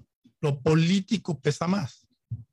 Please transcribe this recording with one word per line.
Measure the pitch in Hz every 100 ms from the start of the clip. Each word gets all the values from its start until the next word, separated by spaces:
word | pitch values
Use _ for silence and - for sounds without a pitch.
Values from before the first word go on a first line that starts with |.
| _ _ _ _
Lo | 151 143
político | 160 160 165 196 190 208 - 156
pesa | 151 - 170
más. | 202 127 - _ _ _ 117 -